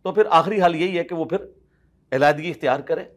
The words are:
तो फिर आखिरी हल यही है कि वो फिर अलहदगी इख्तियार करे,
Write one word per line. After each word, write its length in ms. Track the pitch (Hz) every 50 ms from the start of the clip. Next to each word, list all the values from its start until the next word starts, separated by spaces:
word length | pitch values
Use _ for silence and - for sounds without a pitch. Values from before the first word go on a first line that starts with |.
| -
तो 60 | 185
फिर 160 | 175 208 214 -
आखिरी 320 | - 165 - 190 220 208
हल 160 | 180 175 170
यही 200 | 156 170 190 185
है 80 | 170 170
कि 120 | 170 175
वो 100 | 165 160
फिर 140 | 127 175 202 - - - _ _ _ _ _ _ _ _ _ _ _
अलहदगी 380 | 131 135 143 147 151 147 156 175
इख्तियार 320 | 156 - - 131 127 147
करे, 280 | 147 - 160 170 - - -